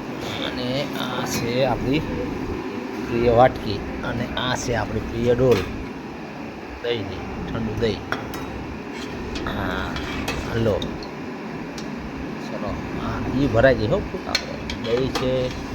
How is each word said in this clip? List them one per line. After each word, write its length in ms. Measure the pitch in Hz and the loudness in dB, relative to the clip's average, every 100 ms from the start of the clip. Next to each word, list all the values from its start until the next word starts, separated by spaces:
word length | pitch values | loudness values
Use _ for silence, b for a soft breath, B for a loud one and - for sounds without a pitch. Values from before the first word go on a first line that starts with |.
| - - - - | -6 -6 -4 -4
અને 400 | 135 135 123 135 | -4 -2 0 0
આ 420 | 139 - 127 123 120 | 0 -2 -4 -2 -2
છે 400 | - 120 123 131 | 0 2 4 4
આપણી 340 | 107 113 147 | 4 2 2
પ્રિય 1300 | - - - - - - - - - - - 120 120 | 2 -2 -2 -2 -4 -4 -4 -6 -6 -4 -2 4 6
વાટકી. 480 | 117 127 - 110 98 - - | 8 8 6 -2 -2 -4 -4
અને 240 | 127 120 123 - | -4 -2 -2 -2
આ 180 | 123 123 | 0 0
છે 200 | 127 113 | 0 0
આપણી 240 | 104 107 | 0 -2
પ્રિય 360 | - 117 120 120 | -2 0 4 6
ડોલ. 220 | 131 107 87 - - - - - - - - - - - | 6 6 2 -4 -6 -8 -10 -10 -10 -10 -10 -10 -10 -4
દહીંની, 680 | 120 117 95 92 - - 87 | 0 0 -2 -4 -6 -4 -4
ઠંડુ 320 | 113 110 107 | -2 -2 2
દહીં. 160 | 113 92 - - - - - - - - - - - - - - 92 | 2 2 -2 -4 -4 -6 -6 -6 -6 -8 -8 -8 -6 -6 -4 -4 -2
હા, 460 | 101 92 90 92 101 - 76 - - - 117 | -2 0 -2 -2 -4 -4 -4 -2 -2 -2 2
લો. 240 | 110 90 - - - - - - - - - - - - - - 92 - - | 4 4 0 -4 -8 -8 -8 -8 -6 -8 -8 -8 -8 -6 -6 -6 -6 -6 -6
ચલો, 220 | 104 101 87 - - | -4 -4 -4 -4 -4
હા, 380 | - - - 127 | -2 -2 0 2
ઈ 80 | 139 | 4
ભરાઈ 280 | 110 135 117 | 8 8 8
ગઈ 120 | 107 | 4
હો, 120 | 190 | 2
ફૂટ 280 | - 185 - | 0 -4 -4
આપણે. 560 | - - - - 104 | -4 -4 -6 -6 -4
દહીં 300 | 110 120 131 | 2 2 2
છે, 360 | - 127 131 127 - - | 2 2 2 0 -2 -4